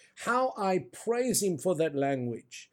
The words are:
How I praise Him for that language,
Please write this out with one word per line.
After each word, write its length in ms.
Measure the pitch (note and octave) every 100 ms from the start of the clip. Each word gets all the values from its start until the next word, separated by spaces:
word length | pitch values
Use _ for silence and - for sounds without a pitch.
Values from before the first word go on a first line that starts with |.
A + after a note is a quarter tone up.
| - -
How 340 | G3+ B3 C4 -
I 220 | G3 F#3
praise 640 | - - - A#3+ B3+ G3+
Him 160 | G3+ E3
for 160 | F#3
that 220 | D#3+ D#3+ C#3
language, 760 | C#3 C3+ A#2+ A2+ - - -